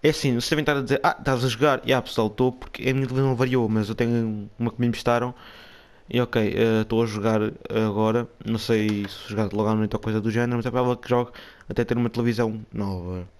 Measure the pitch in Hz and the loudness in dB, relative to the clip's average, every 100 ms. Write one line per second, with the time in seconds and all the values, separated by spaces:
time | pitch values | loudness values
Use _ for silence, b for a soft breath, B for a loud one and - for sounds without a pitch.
0 | 156 156 143 120 - 151 151 143 127 139 | 2 2 0 0 0 -2 0 -2 0 2
1 | 170 - - 131 127 110 147 131 - 131 | 2 0 -2 0 0 2 2 2 2 0
2 | 117 - 107 - 127 127 - - 131 131 | 0 -2 -2 2 0 0 -14 -6 -2 0
3 | 131 131 135 123 131 127 113 110 104 113 | 0 0 0 2 2 2 2 0 0 0
4 | 117 117 113 107 104 - 117 - 120 110 | 2 2 0 -4 -10 -4 -4 0 -2 0
5 | - 120 123 123 B B B B B B | 0 0 0 -8 B B B B B B
6 | - 120 120 120 104 - 113 110 107 113 | -4 -2 0 0 0 2 2 2 2 0
7 | 117 107 104 110 107 - - 110 110 101 | 0 0 2 2 0 -4 -4 0 0 2
8 | 110 117 117 - - 113 - 113 107 104 | 2 2 -2 -8 -4 -4 2 2 2 0
9 | 101 - - 104 104 101 107 110 107 107 | -4 -10 -8 -2 -2 0 0 2 0 -2
10 | - 110 110 113 120 120 117 120 123 123 | -2 -2 0 0 0 0 -2 0 0 0
11 | - 123 120 B B B B - 120 120 | 0 0 0 B B B B -2 0 2
12 | 120 123 120 113 117 110 107 110 101 92 | 0 2 0 2 0 -2 -10 -6 -4 -6
13 | 87 92 87 - | -6 -8 -10 -16